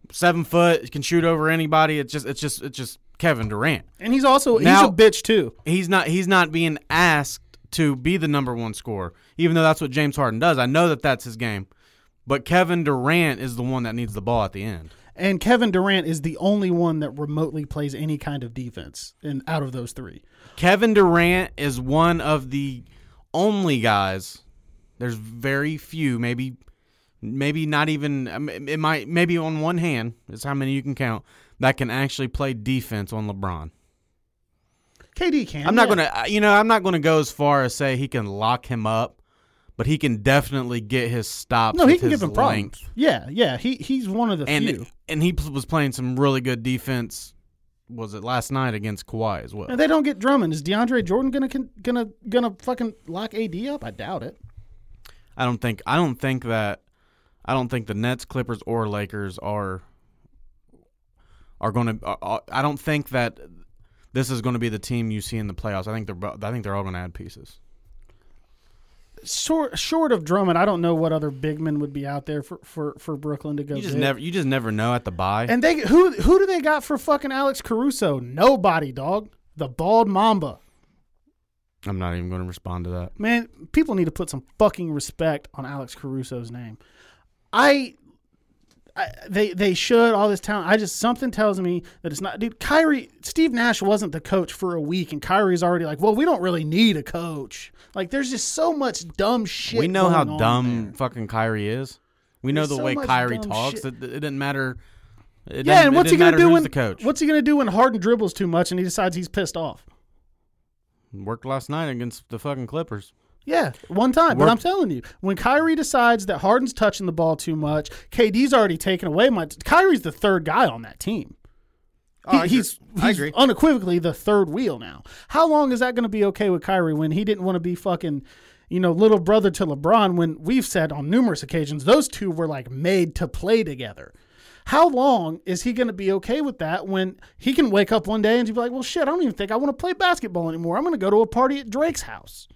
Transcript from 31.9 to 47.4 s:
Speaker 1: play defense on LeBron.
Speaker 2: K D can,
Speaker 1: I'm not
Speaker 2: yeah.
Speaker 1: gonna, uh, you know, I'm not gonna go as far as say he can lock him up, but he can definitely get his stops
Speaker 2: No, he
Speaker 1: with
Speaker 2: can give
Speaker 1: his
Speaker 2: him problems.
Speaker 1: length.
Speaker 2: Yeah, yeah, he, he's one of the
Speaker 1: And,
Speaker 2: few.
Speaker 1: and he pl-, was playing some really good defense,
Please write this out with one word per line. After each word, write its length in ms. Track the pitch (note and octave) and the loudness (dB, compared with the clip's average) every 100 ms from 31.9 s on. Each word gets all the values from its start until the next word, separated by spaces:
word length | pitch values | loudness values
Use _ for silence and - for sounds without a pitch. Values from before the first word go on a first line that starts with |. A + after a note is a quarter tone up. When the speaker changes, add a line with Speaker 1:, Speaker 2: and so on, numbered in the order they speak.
| B2 C#3 - C3 | -2 -4 -4 -6
Speaker 1:
play 260 | - C#3 | -4 -6
defense 580 | B2 G#2+ C3 - G#2+ G2 | -6 -4 -4 -4 -8 -6
on 140 | A2 G#2+ | -6 -8
LeBron. 440 | G2 G2 E2+ D#2+ _ _ _ _ _ _ _ _ _ _ _ _ _ _ - | -6 -6 -8 -10 _ _ _ _ _ _ _ _ _ _ _ _ _ _ -4
Speaker 2:
K 160 | F4+ | 0
D 140 | D4 A3 | 0 -2
can, 220 | D3 C#3+ | -4 0
Speaker 1:
I'm 80 | A3 | 4
not 140 | - | 4
Speaker 2:
yeah. 60 | G3 | 4
Speaker 1:
gonna, 160 | D#3 | 2
uh, 100 | - A#2 | -2 -2
you 140 | G#3 | 2
know, 120 | G#3 | 6
I'm 140 | G3+ A3 | 6 6
not 160 | A3 | 2
gonna 160 | F#3+ F3 | 2 0
go 200 | D3+ D#3 | 4 2
as 120 | D3 | 0
far 320 | - D3 C#3+ | 0 2 4
as 100 | B2+ | 2
say 220 | - C#3 B2+ | -2 -2 -2
he 100 | C#3 | -2
can 180 | B2+ G#2 | -4 -4
lock 380 | G2 A2 B2 - | -2 0 0 -4
him 220 | A#2+ G#2+ | -4 -2
up, 340 | A2+ A#2+ _ _ _ _ _ _ - | -2 -2 _ _ _ _ _ _ -4
but 100 | A#2 | 0
he 120 | D3+ | 0
can 240 | D3 A2+ | 0 0
definitely 580 | G2+ C#3 C3+ C3+ B2 A#2+ | 2 2 2 -4 -4 -6
get 280 | G#2 B2+ A#2 | -4 -2 -2
his 160 | A#2+ G#2+ | -4 -6
stops 500 | - - A#2 A2+ A2 | -10 -2 2 2 6
Speaker 2:
No, 80 | C#4+ | 6
he 80 | |
Speaker 1:
with 60 | F4 | 6
Speaker 2:
can 100 | - | 4
give 120 | D4 | 0
Speaker 1:
his 80 | F3 | -2
Speaker 2:
him 40 | |
problems. 480 | C#3 C4 - G2+ - | 0 0 0 -4 -10
Speaker 1:
length. 100 | - - | -16 0
Speaker 2:
Yeah, 320 | D4+ B2 G#2 | 0 0 -4
yeah, 280 | F3 G3+ B2 | 0 0 0
he, 180 | A#3+ C4 | -4 -4
he's 340 | - C4 A3 | -4 -4 -2
one 220 | G3+ A#3 | -2 -2
of 80 | F#3 | -2
the 100 | C#3 | -2
Speaker 1:
And, 160 | D3 C#3+ | 0 0
Speaker 2:
few. 180 | - A2+ - - | -4 -8 -18 -8
Speaker 1:
and 140 | D#3 | 0
he 120 | E3+ | 0
pl-, 180 | F3 D3+ | 0 -4
was 140 | C#3 - | -6 -2
playing 260 | D#3+ C#3+ | 0 0
some 280 | B2+ B2+ B2+ | -2 -4 2
really 220 | C#3 C3+ | 2 2
good 220 | B2+ B2 | -2 -4
defense, 680 | A#2+ B2+ - B2+ A2+ - - _ | -2 -4 -2 -6 -6 -12 -18 _